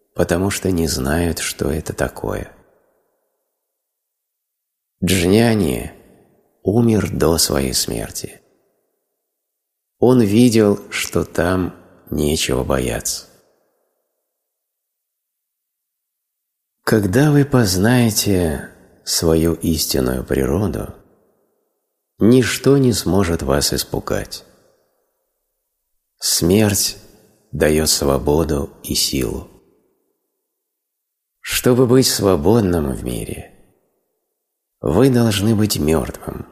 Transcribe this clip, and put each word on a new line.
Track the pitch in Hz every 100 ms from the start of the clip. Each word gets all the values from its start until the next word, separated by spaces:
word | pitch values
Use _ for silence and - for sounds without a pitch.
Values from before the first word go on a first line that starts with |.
| _ -
потому | 87 87 98
что | - 95
не | 87 82
знают, | 90 65 80 85 80
что | - - 69
это | 78 -
такое. | - 65 - - 98 - - _ _ _ _ _ _ _ _ _ _ _ _ _ _ _ _ _ _ _ _ _ _ _ -
Джняни | 90 95 85 107 117 110 82 60 55 - - _ _ _ _ _
умер | - 110 117 107 92
до | 67 76 82
своей | - 69 67
смерти. | 62 - 57 55 - - - _ _ _ _ _ _ _ _ _ _ _ _ _ _ _ -
Он | 117 127
видел, | 104 107 123 110 104 101 -
что | - - 87
там | 78 - 85 92 90 - - _ -
нечего | 76 73 78 - 65
бояться. | 65 67 64 57 - - - _ _ _ _ _ _ _ _ _ _ _ _ _ _ _ _ _ _ _ _ _ _ _ _ _ _ _ _ _ _ _ _ _ _ _
Когда | - 113 98 110 151
вы | 143 139
познаете | 131 104 92 107 123 117 104 107 92 82 67 - - - _
свою | - - 82 80 82
истинную | 80 87 80 - 69 64 64
природу, | 64 67 65 82 101 - - - _ _ _ _ _ _ _ _ _ _ _ -
ничто | 101 127 113 - 135 139
не | 127
сможет | 104 87 92 87 82
вас | 69 71 -
испугать. | 65 - - - 98 - - - _ _ _ _ _ _ _ _ _ _ _ _ _ _ _ _ -
Смерть | - - 82 101 107 98 - - - - _ _ _
дает | 76 78 78 78
свободу | - 71 69 73 76 76 73 - -
и | - -
силу. | - 69 60 - - - _ _ _ _ _ _ _ _ _ _ _ _ _ _ _ _ _ _ -
Чтобы | - 123 123 123
быть | 131 123
свободным | - 101 90 78 117 98 85 71
в | 58 60
мире, | 58 - - - _ _ _ _ _ _ _ _ _ _ _ _ _
вы | - 85 135
должны | 120 117 101 107 107
быть | 104 95
мертвым | 76 80 60 - - - -